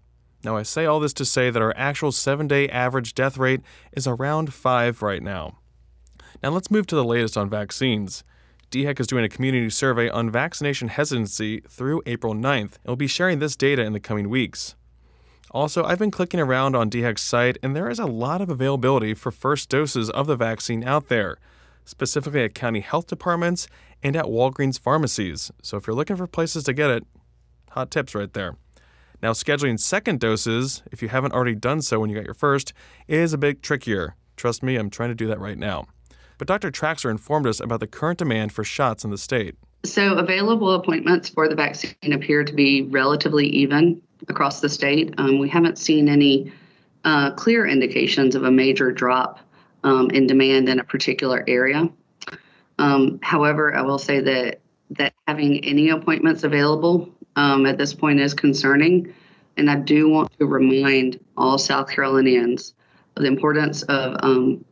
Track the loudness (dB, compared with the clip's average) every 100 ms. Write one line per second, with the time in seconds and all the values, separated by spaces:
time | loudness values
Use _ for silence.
0 | _ _ _ _ -6 -6 -4 -2 0 0
1 | 0 -4 -4 0 0 0 0 0 -4 -2
2 | -4 -2 -2 -2 0 0 0 0 -2 -2
3 | -6 -4 -4 0 -2 -2 -6 -20 -14 -8
4 | -6 -4 -2 -2 -4 -4 0 2 0 -2
5 | -4 -4 -6 -10 -12 -16 _ _ _ _
6 | _ -20 -20 -8 -4 -4 0 -2 0 -2
7 | 0 0 -2 -2 -4 -6 -8 -4 -2 -2
8 | -4 -12 -18 _ _ _ _ -6 -4 -4
9 | -2 -2 -2 -2 -2 0 -2 -2 -2 0
10 | 0 -2 -2 -2 -4 -6 -6 -6 -6 -4
11 | -2 -2 -4 -6 -6 -8 -12 -10 -6 -6
12 | -6 -6 -4 -4 -2 -2 -4 -12 -10 -6
13 | -4 -2 0 0 -4 0 0 0 -2 -4
14 | -4 -4 -2 -2 -4 -6 -14 -16 _ _
15 | _ _ _ _ _ -4 -4 -2 -2 0
16 | -2 -2 -4 -2 0 0 2 2 0 -2
17 | -4 -4 -2 2 2 0 -4 -4 -6 -4
18 | -4 -4 -4 -4 -4 -2 -2 0 2 2
19 | 0 -4 -8 -4 -2 -2 0 -2 0 -2
20 | -4 -4 -2 0 -2 -4 -6 -6 0 -2
21 | 0 -2 -2 -8 _ _ _ _ -20 -8
22 | -4 -4 -4 -4 -4 -4 -6 -6 -4 -6
23 | -6 -8 -4 -2 -2 -4 -8 _ -20 _
24 | -4 -4 -2 0 0 0 -2 -2 0 0
25 | 0 -2 -4 -6 -12 -14 -10 -10 -6 -6
26 | -4 -6 -6 -4 -4 -4 -4 0 0 0
27 | -4 _ _ _ _ _ _ -10 -6 -6
28 | -6 -8 -8 -8 -10 -10 _ _ _ _
29 | _ -6 -4 -4 -2 0 0 -2 -2 -2
30 | -2 -2 0 0 -2 -2 -4 -8 -14 -12
31 | -4 -2 -2 -2 -2 -2 -2 -2 -2 -2
32 | -2 -6 -10 -2 0 0 -2 -16 -20 -20
33 | -4 0 0 0 -2 -2 -4 -4 -2 -4
34 | -4 -10 _ -6 -4 -2 -2 -2 -4 -4
35 | -6 -4 -4 -4 -6 -8 -6 -6 -10 _
36 | _ _ _ -14 -4 -4 -4 -4 -4 -4
37 | -4 -4 -2 -2 0 -2 -4 -6 -6 -4
38 | -4 -2 -2 -2 -2 -6 -8 -2 -2 -2
39 | -6 -8 -4 -4 -4 -10 _ _ -6 0
40 | 2 2 0 0 2 2 2 2 2 0
41 | 2 2 2 0 2 2 -2 -4 -12 -8
42 | -2 -2 2 2 2 2 4 4 2 2
43 | 2 2 2 2 2 2 2 6 4 4
44 | _ _ -8 -2 -2 0 -4 0 2 2
45 | 0 0 2 2 2 2 2 2 2 4
46 | 6 6 6 4 0 -14 -20 _ _ _
47 | 2 2 2 0 2 2 4 2 2 0
48 | 0 2 2 2 4 4 4 4 2 2
49 | 2 2 0 -6 _ _ _ _ 2 4
50 | 4 4 4 6 6 6 4 0 -2 -4
51 | -2 -2 0 -2 0 2 2 2 0 -2
52 | _ _ -18 -18 _ _ _ 0 2 4
53 | 2 0 -2 2 2 2 2 0 0 -2
54 | 0 0 2 0 -2 -6 _ _ _ -4
55 | -4 _ -6 0 2 2 2 4 4 2
56 | 0 2 2 2 0 2 2 4 4 2
57 | 0 -14 -8 0 2 4 4 2 -2 0
58 | 2 4 2 2 2 2 2 4 6 4
59 | 2 -12 _ _ _ 0 2 2 2 4
60 | 6 4 2 0 0 4 4 4 4 4
61 | 2 -4 _ 0 2 2 2 -2 -2 -2
62 | 2 4 6 4 4 -2 -6 _ _ _
63 | _ -2 0 2 2 2 0 -2 -2 -2
64 | -2 0 2 4 4 0 -6